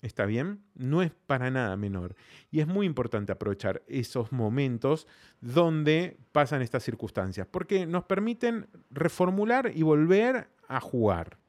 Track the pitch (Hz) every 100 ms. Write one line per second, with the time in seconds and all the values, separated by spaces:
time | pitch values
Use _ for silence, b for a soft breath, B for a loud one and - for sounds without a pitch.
0 | 113 - 101 113 160 208 _ - 127 156
1 | 180 - _ 135 127 131 117 95 104 98
2 | 87 - B B B 151 151 190 202 131
3 | 117 110 101 98 104 98 107 95 _ 139
4 | 113 131 113 131 110 123 139 120 131 156
5 | - b b b 120 131 170 160 151 156
6 | 175 - - - 139 143 123 127 - 113
7 | 107 - 95 95 92 180 175 196 175 180
8 | - 196 220 240 240 233 - - _ 131
9 | 160 - 180 185 214 247 247 156 156 151
10 | 160 190 233 254 - _ _ 127 - 127
11 | 107 87 85 -